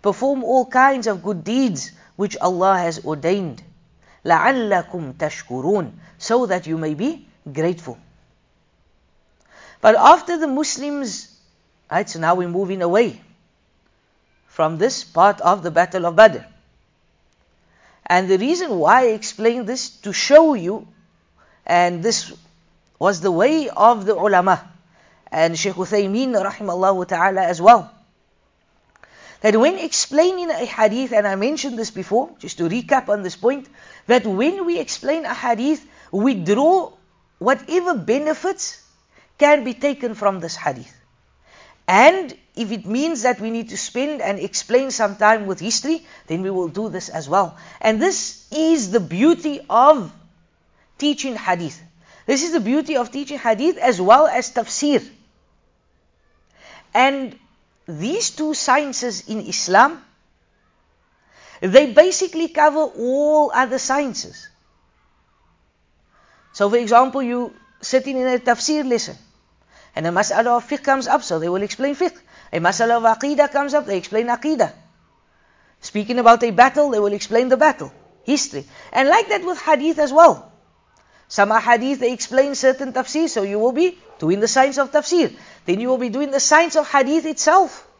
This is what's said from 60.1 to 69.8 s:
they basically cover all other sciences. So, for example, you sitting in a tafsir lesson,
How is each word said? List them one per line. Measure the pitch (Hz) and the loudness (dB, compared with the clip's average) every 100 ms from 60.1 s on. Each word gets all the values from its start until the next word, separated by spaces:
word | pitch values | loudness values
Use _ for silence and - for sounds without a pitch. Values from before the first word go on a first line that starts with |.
| _ _ _ _ _ _ _ _ _ _ _ _ _ - - | _ _ _ _ _ _ _ _ _ _ _ _ _ -20 -8
they | 185 233 294 | 4 4 6
basically | 220 370 359 370 320 330 | 4 4 0 -6 -4 -4
cover | 320 302 294 | 2 2 2
all | 302 - 240 269 294 302 294 | -4 -4 -4 0 2 2 2
other | 233 262 254 | 0 -2 -4
sciences. | - 269 285 - - - - _ _ _ _ _ _ _ _ _ _ _ _ _ _ _ _ _ _ _ _ | -4 -4 -4 -8 -14 -18 -20 _ _ _ _ _ _ _ _ _ _ _ _ _ _ _ _ _ _ _ _
So, | - 202 | -2 2
for | 240 | 2
example, | 226 233 262 262 | 6 6 6 0
you | 247 247 240 - _ _ | -4 -4 -6 -12 _ _
sitting | - 262 262 262 | -2 -2 0 -4
in | 254 | -2
a | 247 | 0
tafsir | 247 240 - 302 262 | 0 -2 0 -2 0
lesson, | 233 - - _ _ _ _ _ _ | -2 -4 -14 _ _ _ _ _ _